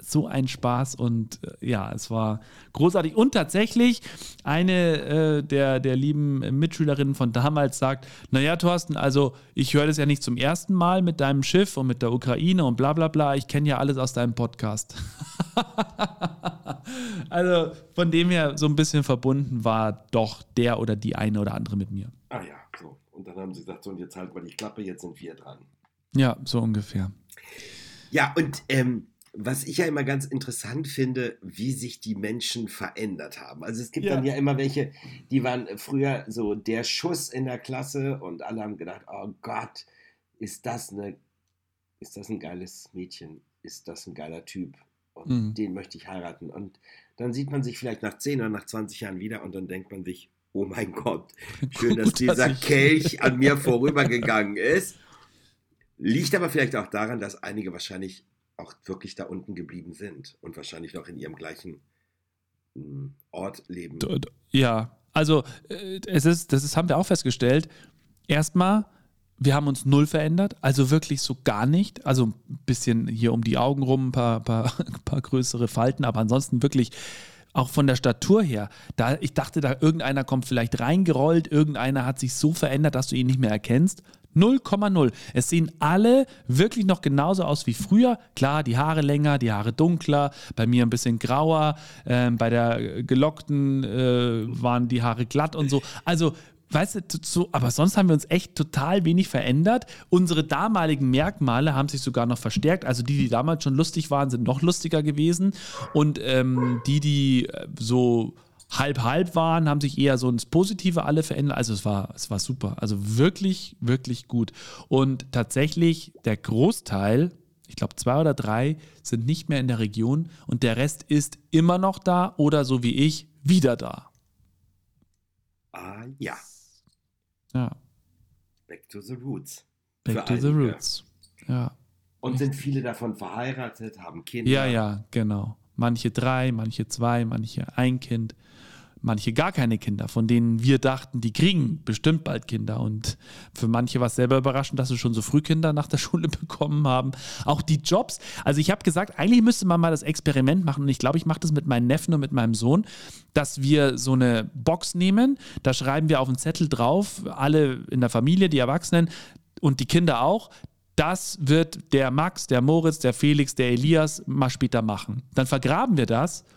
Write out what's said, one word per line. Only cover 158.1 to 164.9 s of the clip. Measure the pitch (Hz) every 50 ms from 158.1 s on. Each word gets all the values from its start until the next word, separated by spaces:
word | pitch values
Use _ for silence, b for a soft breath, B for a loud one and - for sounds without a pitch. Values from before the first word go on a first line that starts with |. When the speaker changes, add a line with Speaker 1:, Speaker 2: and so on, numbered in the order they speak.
Speaker 1:
Familie, | - 117 117 143 170 185 190 180
die | 151 135
Erwachsenen | 123 120 139 170 - - - 170 165 165 B B B B B B _ _ _ -
und | - 151 135 -
die | - -
Kinder | - 170 175 160 135 117
auch, | 127 147 190 226 - B B B B B _ _ _ _ _ -
das | 151 160 185 185 - - - -
wird | 156 127 147 160 165 165 - - - _ -
der | 139 135 131
Max, | 127 143 160 185 - - - -
der | 135 123
Moritz, | 123 139 156 165 160 165 156 -
der | - 123 120
Felix, | - - 147 147 147 143 131 -
der | - 127 123
Elias | 123 120 131 151 165 160 156 151 151 - - -
mal | 135 139 135 127
später | - - 135 120 - 117
machen. | 110 110